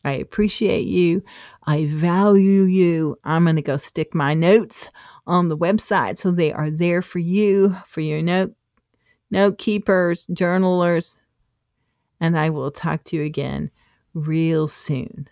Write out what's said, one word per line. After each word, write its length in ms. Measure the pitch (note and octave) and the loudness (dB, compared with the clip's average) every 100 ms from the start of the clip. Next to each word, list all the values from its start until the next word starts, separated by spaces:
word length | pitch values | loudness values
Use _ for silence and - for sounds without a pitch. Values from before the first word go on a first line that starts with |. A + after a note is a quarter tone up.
I 80 | C#3+ | -4
appreciate 720 | C#3+ - - G#3 - G3+ F#3+ - | -6 -6 -2 -2 -2 -2 -2 -2
you. 360 | F#3 F3 F3+ - - - - - | 0 2 0 -6 -20 -20 -12 -4
I 200 | D3+ D3+ | -2 -2
value 760 | D3+ E3+ F3+ G#3 G3 G3 G3 | -2 0 2 4 6 6 4
you. 520 | F#3+ F#3 F3 E3 D#3 - | 4 4 2 2 -2 -4
I'm 200 | - D#3+ | -2 2
gonna 180 | E3+ D#3+ | 2 2
go 140 | D3 C#3 | -2 -6
stick 380 | - - D#3 | -6 -8 -4
my 200 | E3 C#3+ | -2 0
notes 540 | D#3 E3 A3 F#3 - - - - - - | 2 4 4 2 -12 -16 -20 -20 -18 -2
on 220 | F3 F3 | 0 0
the 100 | D3+ | 0
website 600 | E3+ G#3+ - G3 G#2+ - | 0 0 0 -2 -2 -2
so 120 | F#3 | -2
they 220 | F3 D#3 | 0 0
are 180 | - D#3 | 0 -4
there 320 | D#3 F3 F3 | 0 0 0
for 160 | F3+ F3+ | -4 -6
you, 580 | E3+ F#3+ G#3 G3 G3 F#3 - | -2 2 2 4 2 0 -10
for 140 | - | -8
your 220 | D#3 D3+ | -4 -2
note, 320 | E3 F#3 F#3+ _ _ _ _ _ _ _ _ | 0 0 -2 _ _ _ _ _ _ _ _
note 280 | F#3+ G3+ G3 | 2 2 2
keepers, 680 | - G#3 - F#3+ F3 E3+ - | -4 -2 0 2 2 -2 -6
journalers, 840 | F3 F3 F#3 F#3 F3+ F3 E3+ - - _ _ _ _ _ _ _ _ _ _ | -2 0 2 2 2 2 0 -4 -20 _ _ _ _ _ _ _ _ _ _
and 180 | E3 E3 | -2 0
I 120 | D#3+ | 0
will 200 | D3+ C3+ | -2 -6
talk 340 | C#3+ E3 D#3 | -6 -6 -6
to 120 | - E3 | -6 -6
you 60 | |
again 480 | D3+ D3+ C3 C#3 D#3 _ _ _ _ | -4 -6 -6 -6 -8 _ _ _ _
real 540 | E3 D3+ D#3+ D#3+ D#3+ D#3 | -8 -2 0 0 0 -2
soon. 600 | - - C3+ - - C#3 | -6 -6 -6 -6 -14 -16